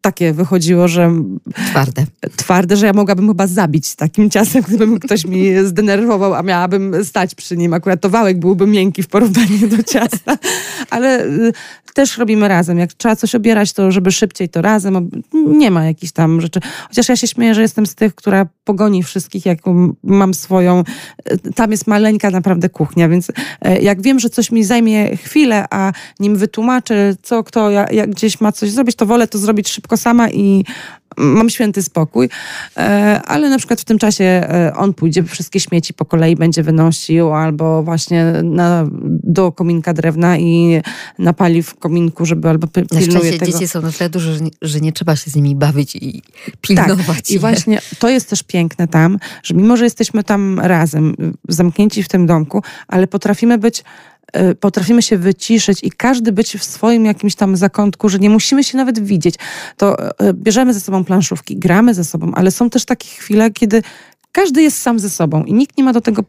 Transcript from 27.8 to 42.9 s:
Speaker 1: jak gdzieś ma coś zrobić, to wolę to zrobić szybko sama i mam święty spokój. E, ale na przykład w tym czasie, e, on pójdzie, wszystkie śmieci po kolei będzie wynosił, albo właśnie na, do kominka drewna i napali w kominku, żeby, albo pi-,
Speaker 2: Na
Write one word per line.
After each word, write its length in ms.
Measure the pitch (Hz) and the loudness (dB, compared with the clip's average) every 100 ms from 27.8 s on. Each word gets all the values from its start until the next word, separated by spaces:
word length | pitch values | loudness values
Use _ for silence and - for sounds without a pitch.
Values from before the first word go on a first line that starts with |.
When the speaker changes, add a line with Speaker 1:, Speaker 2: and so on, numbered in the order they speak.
| 202 | 0
Speaker 1:
jak 180 | 220 214 | 0 -2
gdzieś 300 | 196 220 - | -2 -2 0
ma 100 | 214 | -2
coś 200 | - 208 | 0 -4
zrobić, 240 | 226 247 - | -2 -4 -2
to 100 | 208 | 0
wolę 220 | 240 226 | 2 0
to 100 | 214 | -2
zrobić 320 | 214 214 196 | -2 -2 -2
szybko 280 | - - 226 | -8 -4 -2
sama 320 | 233 240 233 | 2 2 2
i 360 | - 202 196 190 - - - _ - | 2 2 2 0 -10 -18 -20 _ -2
mam 320 | 143 165 226 | 2 4 2
święty 340 | - 214 196 | 0 -2 -2
spokój. 460 | 175 - 156 233 247 - - - - - | -4 -4 -2 0 -2 -4 -16 -14 -14 -4
E, 440 | 190 202 208 208 - | 0 2 2 0 -2
ale 240 | 294 294 | 0 2
na 80 | 269 | 0
przykład 240 | - 233 | -2 -6
w 40 | - | 0
tym 140 | 220 | 0
czasie, 240 | 214 - | 2 2
e, 500 | 190 185 - 170 165 - | 2 2 2 0 0 0
on 160 | 202 | -2
pójdzie, 300 | - 160 160 | 0 0 0
wszystkie 360 | 170 - 165 196 | -2 -6 -6 -6
śmieci 340 | - 175 - | -2 -2 -2
po 120 | - 156 | -8 -2
kolei 300 | 165 165 160 | 2 2 2
będzie 280 | 165 165 | 2 0
wynosił, 680 | 156 160 165 160 - 165 165 | 0 2 2 0 0 2 2
albo 500 | 151 160 151 160 160 | 0 -2 -2 0 0
właśnie 420 | 156 165 - 170 165 - | -2 -4 -2 0 2 0
na, 420 | 170 160 175 175 156 - - 160 | 0 0 2 2 -2 -4 -4 -4
do 280 | - 170 185 | 0 2 0
kominka 420 | 160 170 170 160 | 0 -2 -2 -2
drewna 440 | 160 165 160 170 170 | -2 -2 0 0 2
i 440 | 170 170 170 165 - - - - | 2 2 4 2 -2 -14 -16 -4
napali 440 | 175 165 180 165 | -2 2 2 2
w 120 | 160 - | -2 -8
kominku, 500 | 165 170 170 160 165 | -4 0 -2 -2 -4
żeby, 240 | 160 160 | 0 0
albo 180 | 160 160 | 0 0
pi-, 140 | - | -4
Speaker 2:
Na 180 | 175 | -2